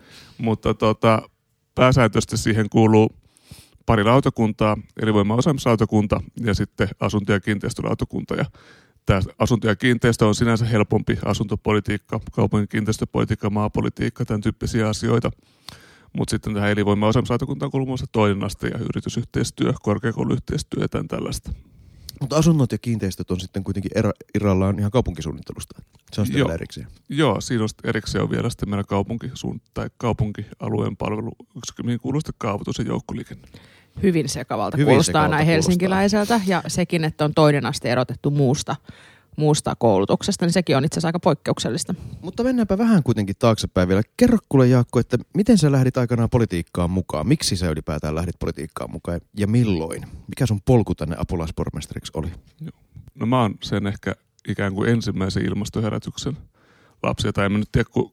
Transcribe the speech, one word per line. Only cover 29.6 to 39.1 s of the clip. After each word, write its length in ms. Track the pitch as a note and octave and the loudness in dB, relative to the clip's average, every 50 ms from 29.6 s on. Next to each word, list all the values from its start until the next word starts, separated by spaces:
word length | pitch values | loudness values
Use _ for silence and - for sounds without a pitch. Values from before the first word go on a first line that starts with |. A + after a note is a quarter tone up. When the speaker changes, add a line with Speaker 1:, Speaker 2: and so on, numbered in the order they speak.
| - _ - | -12 _ -10
Speaker 1:
tai 160 | A2+ A2 - - - | -10 -8 -8 -8 -4
kaupunkialueen 960 | B2+ A#2 G#2+ - A2+ G#2+ G2+ - G2+ - - - A#2 A2 A2 A2 A2+ G#2+ G#2 | -2 -2 0 0 -2 -2 -4 -6 -12 -12 -12 -10 -6 -4 -2 -2 -2 -4 -4
palveluyksikö, 880 | - A#2+ G#2 G#2+ G#2+ A2+ A2 - - - _ - B2 - - - - - | -6 -4 -4 -4 -4 -6 -8 -10 -14 -18 _ -18 -16 -14 -12 -10 -6 -4
mihin 160 | A#2+ A#2+ A#2 | -4 -4 -4
kuuluu 200 | - C3 C3+ D3+ | -4 -4 -4 -4
sitten 140 | - - - - | -4 -6 -8 -6
kaavoitus 400 | - A2 G2+ G#2 E3+ - - - | -4 -4 -4 -4 -6 -6 -6 -4
ja 60 | - | -4
joukkoliikenne. 640 | - - - - - - - - - - - - - - - - - _ _ _ _ _ - | -4 -4 -6 -6 -8 -10 -10 -10 -12 -16 -20 -20 -20 -20 -20 -20 -20 _ _ _ _ _ 0
Speaker 3:
Hyvin 260 | - G3 E3+ D#3+ C3 C3+ | 0 2 2 2 0 -2
sekavalta 480 | - C3+ - - A2+ G#2+ G2+ F#2+ - | -6 -8 -6 -6 -4 -4 -2 -2 0
Speaker 2:
Hyvin 100 | C3+ D3 | 2 4
Speaker 3:
kuulostaa 220 | - B2+ D3 D#3+ - | 6 6 6 4 4
Speaker 2:
sekavalta 220 | - D#3 D3+ - | 2 2 2 2
Speaker 3:
näin 160 | D#3 D3 D#3 | 2 2 2
Speaker 2:
kuulostaa. 80 | E3 E3 | 4 4
Speaker 3:
helsinkiläiseltä, 840 | D#3 - F#3 F3+ F3 F#3 F#3 F#3+ F#3+ G3 G3+ G#3+ G#3 G#3 G3+ A#3+ A3+ F#3+ | 2 2 2 2 2 2 0 2 2 2 2 2 0 2 2 0 0 2
ja 160 | G3 F3+ D#3+ - | 0 0 0 -2
sekin, 380 | E3 - F#3 F3 - F3 E3 D#3 | -2 -2 -2 -2 0 0 0 -2
että 200 | D#3 - - D3+ | -2 -2 -2 -2
on 100 | D3 D3 | 0 4
toinen 320 | E3 D#3 D3 D3 C#3 A#2 | 4 6 6 6 4 0
aste 260 | A2 - - - A#2+ | -2 -4 -4 -2 0
erotettu 380 | B2 B2+ B2+ - C3 - - C#3+ | 0 0 0 -2 -4 -4 -2 0
muusta, 460 | C#3+ D3 C#3 A#2+ B2+ - - - D#3 - _ - - - - - | 2 2 2 2 2 0 -2 -6 -8 -8 _ -16 -20 -20 -20 -20